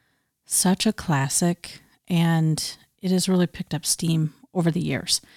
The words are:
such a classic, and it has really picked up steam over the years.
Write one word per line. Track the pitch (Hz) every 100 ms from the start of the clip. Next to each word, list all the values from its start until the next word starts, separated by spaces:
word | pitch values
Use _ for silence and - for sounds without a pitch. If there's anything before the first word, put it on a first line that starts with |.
| _ _ _ _
such | - - 180 180
a | 220
classic, | - - 139 139 - 175 175 - - _ _ -
and | 175 165 165 160 151 - - _ _
it | 185
has | 185 185
really | 185 175
picked | - -
up | 151 -
steam | - 165 160 156 - -
over | 185 170
the | 170
years. | 151 139 - - -